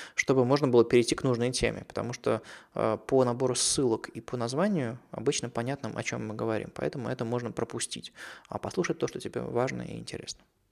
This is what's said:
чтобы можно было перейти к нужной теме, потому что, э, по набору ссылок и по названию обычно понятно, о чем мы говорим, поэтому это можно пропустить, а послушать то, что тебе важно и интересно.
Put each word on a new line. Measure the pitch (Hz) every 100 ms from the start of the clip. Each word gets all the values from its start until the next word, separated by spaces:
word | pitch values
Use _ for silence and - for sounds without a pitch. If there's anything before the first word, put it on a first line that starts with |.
| -
чтобы | - - 131
можно | 123 143 139
было | 120
перейти | 113 123 120
к | -
нужной | 135 117 123
теме, | 127 113 107 -
потому | - 117
что, | 123 120 110 - - -
э, | - 113 107 -
по | 131
набору | 123 120 131
ссылок | 117 - - 123 110 - 117
и |
по | - 123
названию | 117 135 208 180 117 127 -
обычно | - 135 - 117
понятно, | 117 120 139 113
о | 113
чем | - 123 110
мы |
говорим, | 107 113 107 -
поэтому | - 139 143 113
это | 131
можно | 113 120 117
пропустить, | - - 117 - - - - - - -
а | 107
послушать | - - - -
то, | 135
что | 123
тебе | - 120
важно | 120 120 127 123
и | 117 110
интересно. | 117 - - - _ _ _